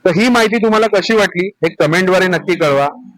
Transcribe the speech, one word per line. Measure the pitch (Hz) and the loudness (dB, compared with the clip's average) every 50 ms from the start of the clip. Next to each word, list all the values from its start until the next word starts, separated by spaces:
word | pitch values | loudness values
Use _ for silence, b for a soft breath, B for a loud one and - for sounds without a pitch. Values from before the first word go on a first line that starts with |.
| _ | _
तर | 185 165 180 | 0 0 2
ही | 220 254 | 2 2
माहिती | 240 240 220 220 214 | 2 2 2 0 0
तुम्हाला | 240 202 226 214 214 220 | 0 0 0 2 2 0
कशी | 220 214 196 180 - 226 | 0 0 -2 0 0 0
वाटली | 214 202 185 - 175 180 | 0 0 0 -2 -6 -6
हे | 196 - _ - 165 | -6 -6 _ -4 -4
कमेंटद्वारे | 165 _ 165 147 160 180 185 185 185 185 185 | -2 _ -2 0 0 0 0 2 2 2 0
नक्की | 185 180 160 - 165 175 | 0 -2 -4 -2 -4 -2
कळवा | 156 160 147 139 139 139 147 - - - - - | 0 0 0 0 0 0 -2 -4 -10 -20 -20 -20